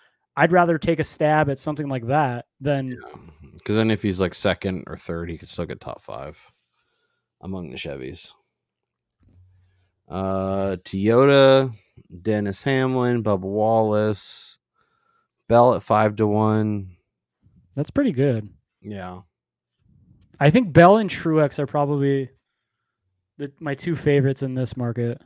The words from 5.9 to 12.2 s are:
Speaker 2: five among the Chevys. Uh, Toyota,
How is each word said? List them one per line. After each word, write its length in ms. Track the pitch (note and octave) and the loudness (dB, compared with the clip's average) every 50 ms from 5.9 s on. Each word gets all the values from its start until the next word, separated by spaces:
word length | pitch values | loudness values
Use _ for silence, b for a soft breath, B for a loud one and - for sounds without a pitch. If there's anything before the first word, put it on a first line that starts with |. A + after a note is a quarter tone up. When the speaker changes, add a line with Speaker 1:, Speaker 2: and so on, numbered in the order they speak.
| - - | -16 -16
Speaker 2:
five 380 | _ - G#1+ A#1+ C#2 D2 - - _ _ _ _ _ _ _ _ _ _ _ _ _ _ _ _ _ _ _ _ | _ -16 -14 -14 -14 -14 -16 -20 _ _ _ _ _ _ _ _ _ _ _ _ _ _ _ _ _ _ _ _
among 280 | - F#2+ F#2+ F#2 F2 D2 | -14 -12 -12 -12 -12 -12
the 40 | B1+ C#2 | -14 -14
Chevys. 560 | - D#2+ C#2 C2+ C2 C2 E2 - - - - _ _ _ _ _ _ _ _ _ _ _ _ _ _ _ _ _ _ _ _ _ _ _ _ _ _ _ _ _ _ _ _ _ _ - | -12 -12 -12 -12 -12 -14 -14 -16 -18 -20 -20 _ _ _ _ _ _ _ _ _ _ _ _ _ _ _ _ _ _ _ _ _ _ _ _ _ _ _ _ _ _ _ _ _ _ -12
Uh, 680 | D#2 F#2 F#2+ F#2+ F#2+ F#2+ F#2+ F#2+ G2 G2 G2 G2 F#2 F2+ - | -8 -6 -4 -4 -4 -4 -4 -4 -2 -2 -2 -4 -4 -6 -8
Toyota, 880 | - - F#2+ G2 G#2+ A#2 B2 C3+ C#3 C#3 C#3 C3+ C3+ C3 C3+ C3+ B2+ A2+ - _ _ _ - - _ F#2+ F2 | -8 -6 -2 0 2 4 6 6 6 6 6 8 8 6 6 4 0 -4 -12 _ _ _ -20 -20 _ -20 -8